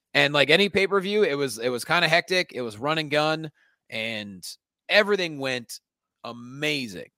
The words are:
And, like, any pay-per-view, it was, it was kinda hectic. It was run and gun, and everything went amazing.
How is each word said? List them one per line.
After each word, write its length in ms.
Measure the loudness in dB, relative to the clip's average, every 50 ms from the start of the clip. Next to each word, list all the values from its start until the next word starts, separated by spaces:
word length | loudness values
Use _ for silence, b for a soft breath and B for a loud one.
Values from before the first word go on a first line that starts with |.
| _ _ 2
And, 180 | 2 2 4 4
like, 160 | 4 4 6
any 180 | 6 6 4 4
pay-per-view, 560 | 2 2 0 2 0 0 0 0 2 2 2
it 100 | 2 2
was, 240 | 0 -2 -4 -4 -2
it 100 | -4 -2
was 160 | -2 -2 -2
kinda 220 | 0 0 2 4 4
hectic. 460 | 4 2 2 2 0 -2 -2 -2 -4
It 60 | -6
was 180 | -6 -6 -6 -6
run 180 | -2 -2 -2 -2
and 140 | -2 0
gun, 400 | 0 0 2 2 0 -2 -4 -10 _ _ _ _ _ _ _ -12
and 520 | -8 -6 -6 -4 -6 -6 -8 -10 -12 -14 -14 -16 -16 _ _ _ _ _ _ 0
everything 480 | 2 2 4 4 2 0 -2 -4 -4 -4
went 440 | -4 -4 -4 -4 -6 -10 -16 -18 _ _ _ _ _ _ _ _ -14
amazing. 880 | -14 -14 -14 -14 -16 -10 -4 -2 -2 -2 -2 -4 -8 -10 -12 -14 -16 _